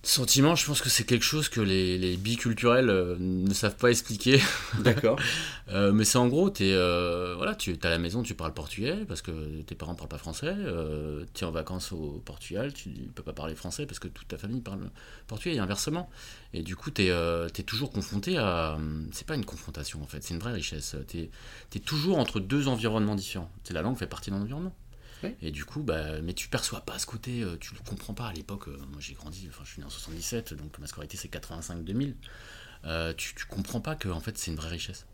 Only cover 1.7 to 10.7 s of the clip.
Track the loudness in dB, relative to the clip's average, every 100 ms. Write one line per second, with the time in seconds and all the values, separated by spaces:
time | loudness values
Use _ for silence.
1.7 | 4 4 4 2 0 0 0 0 4 6
2.7 | 8 8 6 4 2 2 4 4 4 2
3.7 | 6 6 6 2 0 8 8 8 2 -2
4.7 | 4 4 6 6 4 2 0 -2 -8 -2
5.7 | 4 6 8 8 8 6 6 4 6 6
6.7 | 8 6 6 4 2 0 0 -2 0 -2
7.7 | 0 2 2 2 0 -2 -2 -4 -4 -8
8.7 | -4 -2 -2 -4 -6 -6 -6 -6 -6 -8
9.7 | -8 -6 -6 -8 -8 -8 -4 -4 -2 -2